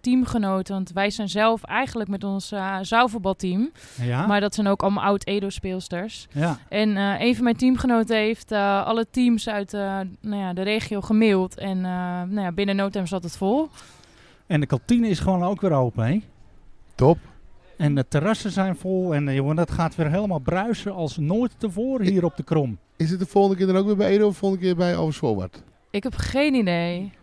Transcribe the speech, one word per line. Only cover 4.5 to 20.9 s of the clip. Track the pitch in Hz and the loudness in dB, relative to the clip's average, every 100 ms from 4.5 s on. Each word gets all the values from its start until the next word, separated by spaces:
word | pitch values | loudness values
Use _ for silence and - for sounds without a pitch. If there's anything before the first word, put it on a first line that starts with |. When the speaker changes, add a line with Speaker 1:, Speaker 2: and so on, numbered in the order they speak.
Speaker 1:
zijn | - 202 | 0 0
ook | 196 | 2
allemaal | 196 202 | 0 0
oud-Edo-speelsters. | 196 202 - 202 196 - 196 185 - 175 214 - - | 0 0 -2 -4 -4 -6 -8 -8 -6 -8 -8 -12 -10
Speaker 2:
Ja. | 143 170 135 - | -2 -2 -2 -4
Speaker 1:
En, | 208 214 196 | 0 0 2
eh, | 202 196 | 0 0
een | 233 | 0
van | 226 | 2
mijn | 247 240 | 2 2
teamgenoten | 254 254 254 233 226 220 | 2 2 2 2 2 0
heeft, | 214 226 - | 0 -2 -4
eh, | 214 202 196 - | -2 2 0 0
alle | 226 226 | -2 -2
teams | - 247 226 226 | 2 2 2 0
uit, | 208 196 | -6 -4
eh, | 208 196 196 190 - | -6 -4 -4 -6 -10
nou | 214 202 | -6 -4
ja, | 190 | -4
de | 180 | -4
regio | 190 214 - 208 | -2 -2 -2 -6
gemaild. | - 220 220 190 185 - | 0 4 6 4 0 -4
En, | 196 185 | -6 -4
eh, | 185 180 180 180 | -2 -4 -4 -4
nou | 180 208 | -4 -4
ja, | 185 | -4
binnen | 170 202 196 | -2 -2 0
no | 196 | 0
time | 196 175 | -2 -4
zat | 190 | -4
het | 175 - | -6 -4
vol. | 190 254 311 - - - - - - - - | 0 0 0 -6 -20 -20 -20 -20 -20 -16 -2
Speaker 2:
En | 151 | 0
de | 143 | 2
kantine | 131 - 240 226 | -2 2 2 2
is | 175 | 0
gewoon | 190 185 | 2 2
ook | 175 202 | 0 0
weer | 190 | 2
open, | 143 127 117 113 | 2 2 0 0
hè? | 196 - - - - - - - | 0 -4 -18 -20 -20 -20 -20 -12
Speaker 3:
Top. | - 131 170 - - - - - - | 2 4 4 0 -20 -20 -20 -18 -2
Speaker 2:
En | 147 | 0
de | 139 127 | 0 0
terrassen | 151 180 220 208 | 0 0 0 -2
zijn | 175 190 170 | 0 0 -2
vol. | 185 185 185 | -2 0 0
En, | 147 143 | 0 0
eh, | |
jongen, | 135 135 156 | 0 0 0
dat | 170 | 0
gaat | - 165 | 0 -2
weer | - 151 | 0 0
helemaal | 175 208 165 | 0 0 -2
bruisen | 127 175 220 214 202 | -2 -2 0 -2 -4